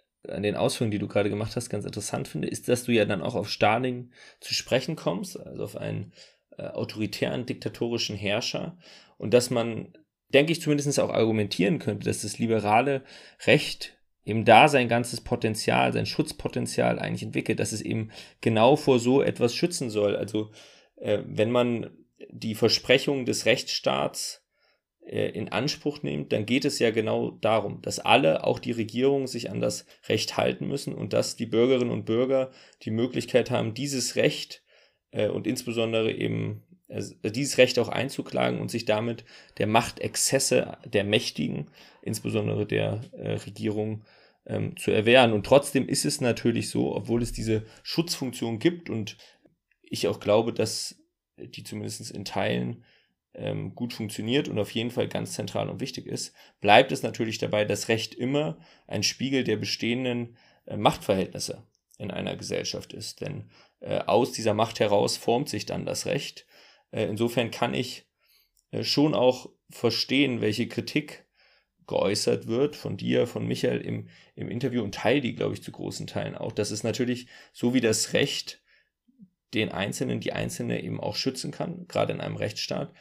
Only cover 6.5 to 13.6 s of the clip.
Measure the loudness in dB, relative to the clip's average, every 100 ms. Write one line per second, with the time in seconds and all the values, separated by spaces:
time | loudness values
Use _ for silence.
6.5 | -12 -10 -6 -6 -4 -6 -4 -4 -4 -6
7.5 | -6 -8 -6 -4 -2 -4 -4 -2 -2 -2
8.5 | -6 -8 -12 -20 -20 -20 -10 4 4 4
9.5 | 0 -2 -4 -10 -16 _ _ _ 4 6
10.5 | 2 0 0 2 2 2 4 4 2 0
11.5 | 2 2 2 -2 -4 -2 -4 -4 -2 0
12.5 | 2 4 4 4 -2 -6 -20 -20 -2 4
13.5 | 4